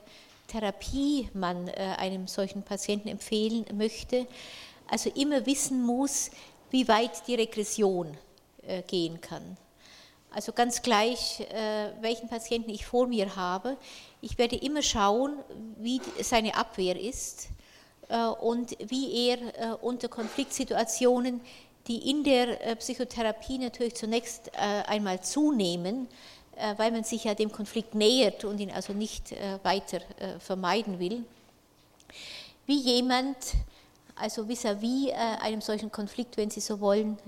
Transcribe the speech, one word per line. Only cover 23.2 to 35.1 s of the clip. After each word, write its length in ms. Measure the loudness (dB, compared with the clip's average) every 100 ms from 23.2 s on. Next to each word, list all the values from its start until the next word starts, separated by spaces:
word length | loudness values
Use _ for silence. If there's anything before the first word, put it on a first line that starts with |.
| -2 -2 -6 -4
natürlich 340 | -4 -2 -4
zunächst, 540 | -2 0 0 -2 -12 -10 -2
äh, 20 | 0 0 0
einmal 340 | 0 0 -2
zunehmen, 840 | -2 2 4 4 2 0 -2 -2 -4 -10 -20 -20 -20 -4
äh, 180 | -4 2
weil 140 | 2
man 120 | 2
sich 220 | -2 -2 -2
ja 100 | 0
dem 160 | 0
Konflikt 420 | -2 -4 -4 -2
nähert 500 | 6 6 8 6 4
und 160 | -4 -4
ihn 120 | -4
also 220 | -4 -4
nicht, 380 | -4 -4 -6 -8
äh, 260 | -6 -6 -2
weiter, 380 | 0 0 0 -8 -8 -10
äh, 200 | -8 -8
vermeiden 580 | -6 -2 2 2 0 -2
will, 260 | -2 -2 -6 -14 -20 _ _ _ _ _ -20 -18 -14 -14 -16 -12 2
wie 140 | 2
jemand, 580 | 6 4 6 4 2 -4 0 0 0 -10 -20 _ _ -6
also 320 | -6 -4 -4
vis-à-vis, 640 | -2 0 0 0 2
äh, 40 | 2